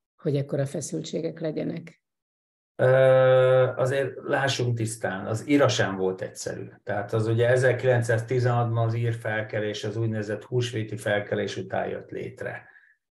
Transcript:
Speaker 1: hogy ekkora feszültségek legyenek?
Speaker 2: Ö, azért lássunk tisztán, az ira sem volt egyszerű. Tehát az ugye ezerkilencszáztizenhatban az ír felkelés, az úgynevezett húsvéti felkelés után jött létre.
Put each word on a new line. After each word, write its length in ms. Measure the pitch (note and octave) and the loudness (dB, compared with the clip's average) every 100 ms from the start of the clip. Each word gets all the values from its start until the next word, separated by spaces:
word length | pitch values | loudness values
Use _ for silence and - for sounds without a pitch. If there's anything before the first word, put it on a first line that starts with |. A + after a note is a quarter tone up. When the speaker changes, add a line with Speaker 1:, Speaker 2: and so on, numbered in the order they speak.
| _ _ | _ _
Speaker 1:
hogy 140 | D#3+ C#3 | -2 -2
ekkora 300 | C#3 C#3+ C#3 | -2 -4 -4
feszültségek 720 | - - D#3+ D#3+ F3 D#3+ D#3+ | -4 -6 -8 -6 -6 -6 -6
legyenek? 600 | D#3+ D#3+ E3 E3+ E3 _ _ _ _ _ _ _ _ - | -6 -4 -6 -6 -12 _ _ _ _ _ _ _ _ 0
Speaker 2:
Ö, 1000 | B2+ C3 C3 C3 C3 C3 B2+ C3 B2+ - | 4 6 6 6 6 6 6 6 4 2
azért 380 | C3 C#3 C3 - | 0 0 -2 -4
lássunk 540 | - C#3 C3+ A#2+ A#2+ A#2 | -4 0 0 0 -2 -2
tisztán, 500 | A2 - F#2+ F#2+ G2+ | -4 -4 -6 -6 -4
az 200 | A2+ - | -4 2
ira 220 | C#3+ B2 | 4 4
sem 280 | - G2 G2 | 4 0 0
volt 240 | F#2+ F#2 | -2 -2
egyszerű. 480 | - - - - - - | -8 -8 -10 -8 -12 -14
Tehát 300 | - G2 - | -6 -6 -2
az 140 | A2+ A2 | 0 2
ugye 220 | A2+ A#2 | 2 4
ezerkilencszáztizenhatban 1400 | B2+ C3 A2+ B2+ A#2+ A#2 A2 - B2+ A#2+ A#2+ A2+ A2+ A2+ | 4 4 2 2 2 2 0 0 0 2 2 0 0 0
az 80 | |
ír 200 | A#2 A#2 | 0 -2
felkelés, 680 | A2+ A2 G#2+ A2 A2 G#2+ G#2 | -4 -4 -4 -4 -4 -4 -4
az 120 | A2 A2 | -6 -4
úgynevezett 480 | A2+ G#2+ G2+ G2+ | -2 -2 -4 -6
húsvéti 520 | - B2 A#2+ A2+ G#2 G2+ | -4 -2 -2 -4 -6 -6
felkelés 600 | G#2+ G#2 - G#2 G2 - | -2 -2 0 -4 -4 -6
után 320 | F#2 G2 F#2 | -6 -4 -4
jött 220 | F#2 - | -6 -10
létre. 580 | - - - F#2 - - - _ _ _ | -10 -10 -10 -10 -10 -16 -20 _ _ _